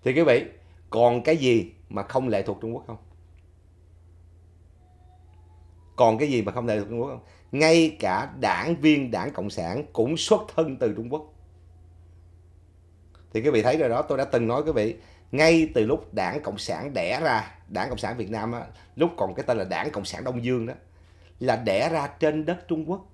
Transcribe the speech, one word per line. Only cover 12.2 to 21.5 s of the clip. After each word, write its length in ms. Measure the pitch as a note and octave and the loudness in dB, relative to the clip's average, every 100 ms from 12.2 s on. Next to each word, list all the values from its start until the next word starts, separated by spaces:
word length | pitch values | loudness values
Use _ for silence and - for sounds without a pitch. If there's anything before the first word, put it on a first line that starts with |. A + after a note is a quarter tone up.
| - - - - - _ _ _ - - - | -20 -20 -20 -20 -20 _ _ _ -20 -20 -8
Thì 80 | A2 | -2
quý 80 | B2+ | 2
vị 120 | B2+ | 4
thấy 160 | A2+ D3+ | 4 2
rồi 120 | C#3 | 2
đó, 120 | A#2 | 0
tôi 160 | D3 C#3 | 0 -2
đã 80 | C#3 | 0
từng 220 | B2 A2+ | 0 0
nói 160 | B2 D3+ | 0 0
quý 60 | |
vị, 240 | C3+ G#2+ - - - - | 0 0 -4 -16 -20 -8
ngay 380 | C3 D#3 E3 D#3 | 4 6 6 4
từ 120 | B2+ G#2+ | 2 2
lúc 280 | D3 - | 0 -2
Đảng 280 | G#2+ F2+ - | -4 -4 -4
Cộng 160 | - G2+ | -6 -8
sản 360 | - E2+ C3 | -6 -6 -6
đẻ 260 | C3 E2+ A#2+ | -4 -2 0
ra, 360 | D#3+ A#2 G#2+ - - | 0 0 -2 -14 -10
Đảng 220 | F#2+ A#2 | -6 -6
Cộng 80 | A#2+ | -4
sản 200 | G#2 B2 | -6 -6
Việt 120 | G2 | -6
Nam 220 | A2 A2 | -6 -6
á, 160 | A#2+ - - - - | -8 -12 -18 -20 -2
lúc 160 | E3 E3+ | -2 0
còn 160 | F#2+ | -4
cái 100 | F2+ | -4
tên 140 | - A#2 | -2 -2
là 60 | |
Đảng 280 | F#2+ E2+ A#2+ | -2 -4 -4
Cộng 140 | G#2 G2 | -6 -8
sản 180 | E2+ | -8
Đông 200 | C3 B2 | -6 -6
Dương 220 | A#2+ B2+ A2+ | -2 -2 -4
đó, 80 | C3 - - - - - - | -10 -18 -20 -20 -20 -20 -8
là 160 | B2+ | -2